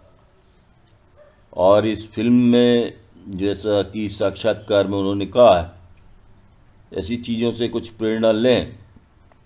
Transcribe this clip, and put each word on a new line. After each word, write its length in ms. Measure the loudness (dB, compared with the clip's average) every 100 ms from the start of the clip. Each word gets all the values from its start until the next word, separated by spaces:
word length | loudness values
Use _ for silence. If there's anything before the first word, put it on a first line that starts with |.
| _ _ _ _ _ _ _ _ _ _ _ _ -20 _ _ 0
और 280 | 4 4 2
इस 260 | -4 -8
फिल्म 220 | -4 2
में 600 | 2 4 4 4 2 -2 -10 _ -20 -14
जैसा 540 | -6 -4 -4 -2 -2
कि 280 | -2 -6 -8
साक्षात्कार 800 | -4 -6 -4 -4 -4 0 0 0
में 100 | -2
उन्होंने 280 | -4 -4 -4
कहा 340 | 4 6 4
है, 120 | 0 -12 -20 -20 -20 -20 _ -20 _ _ _ _ _ -10
ऐसी 160 | -8 -8
चीज़ों 360 | -6 -4 -4
से 160 | -2 -4
कुछ 220 | -6 -10
प्रेरणा 420 | -6 -4 0 2
लें, 440 | 2 2 0 -2 -12 -20 -20 _ _ _ _